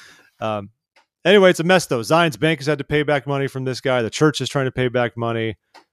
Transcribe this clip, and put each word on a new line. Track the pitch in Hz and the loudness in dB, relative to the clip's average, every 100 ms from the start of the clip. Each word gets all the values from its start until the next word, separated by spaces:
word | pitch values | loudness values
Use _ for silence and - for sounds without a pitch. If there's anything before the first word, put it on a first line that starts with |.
| - - _ - | -20 -20 _ -10
Um, | 110 104 101 _ _ _ _ _ | -6 -6 -8 _ _ _ _ _
anyway, | 165 202 185 | 2 6 6
it's | 170 | 4
a | |
mess | 175 185 | 2 2
though. | - 127 | 2 -4
Zion's | 107 160 165 117 | 0 2 2 0
Bank | 156 156 | -2 -2
has | 143 | -2
had | 143 | -4
to | |
pay | 135 147 | -2 -2
back | 147 143 135 | 0 -2 -2
money | 139 139 | -4 -4
from | 131 131 | -6 -6
this | 120 | -4
guy. | 139 127 | 0 0
The | 110 | 0
church | - 156 - | 2 2 2
is | 127 | -4
trying | 139 | -2
to | 131 | -2
pay | - 127 | -2 -2
back | 123 120 117 | 0 -2 -4
money. | 117 117 113 107 _ - _ | -4 -4 -4 -8 _ -20 _